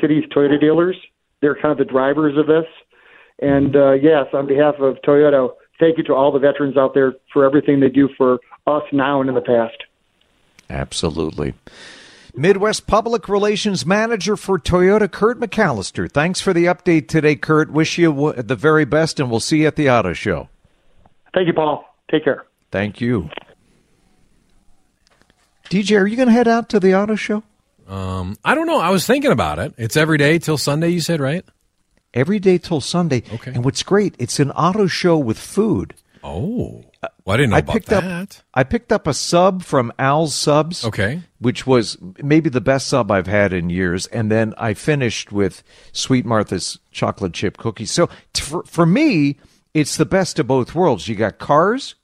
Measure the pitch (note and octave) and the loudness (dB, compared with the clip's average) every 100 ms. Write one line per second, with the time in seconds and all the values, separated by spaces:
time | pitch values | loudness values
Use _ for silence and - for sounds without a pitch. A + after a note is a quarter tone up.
0 | D#3 D3+ - C#3+ C#3+ D3 D3+ D#3+ F3+ F3+ | 2 0 0 2 2 2 2 2 0 -2
1 | - _ _ _ C#3+ C#3 D3+ C3+ C3+ C3 | -12 _ _ _ -2 0 -2 -2 0 0
2 | C3+ C#3+ D3+ C#3 D3 D#3+ E3 - _ _ | 0 0 0 2 2 2 0 -10 _ _
3 | _ - _ - C#3+ C#3 C#3+ C#3+ C#3 C#3 | _ -20 _ -4 0 2 4 4 4 4
4 | D3+ D3+ C3+ C#3+ C#3 C#3 D3 C#3+ C3+ B2+ | 4 4 2 -2 0 2 2 2 -2 0
5 | - C#3+ D3+ C#3 B2 - _ - E3 D#3+ | 2 4 4 4 0 -4 _ 0 2 2
6 | D3+ C3 C#3 C3+ C#3+ C#3 C#3 C3+ C3 C#3+ | 0 2 2 2 2 2 0 0 2 2
7 | C3 B2+ _ C#3+ C3+ C#3+ D3 C#3 C3 C3 | 0 -2 _ 2 4 4 2 4 4 4
8 | C3+ - B2+ B2 - - - D3 - C#3 | 2 2 0 0 -4 -8 -2 -2 -2 -2
9 | C3+ C#3 C3+ A#2+ B2 A#2 A2+ - - _ | 0 0 -2 -2 0 0 0 -6 -20 _
10 | _ _ _ _ _ _ - D2 C#2 - | _ _ _ _ _ _ -12 -8 -8 -4
11 | E2+ D#2+ D#2+ - D2 - - - - - | -4 -4 -6 -4 -6 -8 -16 -20 -20 -20
12 | - - - - E3+ G3 G#3+ - - G#3 | -20 -20 -16 -2 2 2 0 -2 0 0
13 | A3+ A#3 - G3+ G#3 G#3 G#3 F#3 D3 G#3 | 0 -4 -2 0 0 0 -2 -2 0 0
14 | A3+ A3+ E3+ G3+ - F#3+ - F3+ F#3 G#3+ | 0 -2 -4 -4 -2 -4 0 2 4 4
15 | G3+ - G#3+ A3+ A3+ G#3+ F#3 G#2+ F2+ - | 0 0 0 0 -4 0 0 0 -6 -6
16 | E2+ C#3+ E3+ F3 G3 E3+ F3 F3+ F3+ D#3+ | -4 -2 -2 -2 0 2 2 0 2 0
17 | - D#3+ D3+ C3+ - D#3 C#3+ C#3+ D#3 - | 2 0 2 0 0 0 2 0 -2 2
18 | E3 C#3 D3+ B2 G#2+ A#2 D3+ D#3 C3+ D3+ | 0 2 -2 -2 -4 0 2 2 2 0
19 | D#3+ - B2+ A2+ - D#3 D3+ D3+ C#3 A#2+ | 0 -2 -2 -2 0 0 0 0 2 2
20 | F#2 D#2 G#2+ D2 C2 _ _ _ _ _ | 0 -4 -4 -4 -6 _ _ _ _ _
21 | _ _ _ F#3 F3 D#3+ D3+ C#3 - _ | _ _ _ -2 0 0 -2 -4 -8 _
22 | - D#3 D3 - - _ _ F#2+ G#2 - | -4 -2 0 -4 -6 _ _ -4 -4 -4
23 | A#2+ A2+ - - - _ _ _ _ _ | -4 -2 -4 -12 -20 _ _ _ _ _
24 | _ _ _ _ _ _ _ _ _ _ | _ _ _ _ _ _ _ _ _ _
25 | _ _ _ _ _ _ - F#3+ G3 G#3+ | _ _ _ _ _ _ -4 -2 2 2
26 | G3+ A#3 B3+ A#3 A#3 A3+ A#3 G#3 F#3 F#3+ | 2 2 2 4 4 0 0 0 4 2
27 | G#3+ G#3 - G#3 - _ _ _ F#2+ F#2+ | 0 -4 -4 -6 -8 _ _ _ -12 -8
28 | F#2 F#2+ F#2 G#2+ D3+ C#4+ E4 C#4+ E3+ F#3+ | -6 -4 -6 -6 -2 0 0 0 2 0
29 | - C#4+ C#4 C3+ D#2 D2+ A2 - A2+ D#3 | 0 0 2 0 0 -4 -6 -6 -4 0
30 | D#3 D3+ C#3+ E3 D#3 D3+ - D3 E3+ F3 | 2 2 2 2 0 -2 -2 0 0 -2
31 | D#3 E3 C3+ F3 - _ _ _ _ _ | -2 -2 -2 -4 -10 _ _ _ _ _
32 | _ A#2+ D3 G#3+ F#3 F3+ - D#3 - E3+ | _ -4 0 0 2 2 0 -4 -2 -2
33 | E3+ B2 - A2 B2+ B2+ C3 - - G3 | 0 -2 -4 -12 -8 -4 -2 -2 0 0
34 | F#3+ - A#2+ - C#3 - E3 G#3 F#3 - | 0 -2 -4 -2 -2 0 0 0 0 0
35 | F3+ D#3+ A#2 G#2+ - - G#3+ A2 - - | 2 2 0 -4 -4 -2 0 0 -4 -12
36 | _ _ - D#2 F3 A#3+ - A#1 - _ | _ _ -12 -8 -6 -6 -8 -10 -20 _
37 | - _ F#2 A2+ C3 D3 D3+ A3+ - G3+ | -14 _ -2 0 2 2 0 -2 0 -2
38 | F3+ E3+ G3+ - _ - - A#3 - G#3 | -2 -6 -12 -18 _ -2 -2 -2 -2 -2
39 | D#3 B2+ - F3 F#3 F#3 - C#3 A#2 - | -2 -4 0 2 2 0 -2 -2 -2 -2
40 | C3+ D3 D#3+ - D3+ D3 D#3+ F3+ A2+ - | 0 0 -2 -2 0 0 0 -4 -6 -2
41 | G2+ E3+ E3+ - A#2 G2+ C3 B2+ G2+ - | -4 -4 -12 -6 -4 -2 2 2 0 -6
42 | F2+ - C#3+ D#3 D#3 A#2+ A#2 C3+ - C3+ | -16 -8 0 2 2 -2 0 -2 0 -2
43 | G#2 G2 F2+ G#2 G2+ F#2 F2 F2+ F2+ F#2 | 0 0 0 0 0 0 -4 -2 -2 -2
44 | - A#2 A2 A2 A2 - A2 G2+ - D3 | -6 -4 0 0 -2 -4 -6 -4 -2 -2
45 | A#2 - - G2+ F#2+ - _ _ - - | -2 -6 -6 -2 -2 -4 _ _ -16 -8
46 | - B2+ G#2 A2 G2 F#2 - - _ - | -2 -2 0 -2 -2 -6 -8 -12 _ -6
47 | A2 - F#2+ - G2 - A2+ G#2+ G#2 - | -4 -4 -6 -4 -6 -6 -10 -10 -6 -2
48 | E3 - _ - - D#3+ - D#3+ E3+ A3+ | -2 -4 _ -10 -6 -8 -4 2 4 4
49 | D#4 E3+ C#3+ C#3 _ _ _ D#3 C#3+ - | 4 2 0 -2 _ _ _ -2 -2 0
50 | D3+ F#3+ F3+ - A#2+ C3 A2+ D#3 F3+ G2+ | 0 0 0 -2 -2 0 -2 0 0 0
51 | F#2+ G2+ G#2 - - D3 F#3+ C4 - - | -4 -4 -4 -4 0 2 2 -2 -8 -18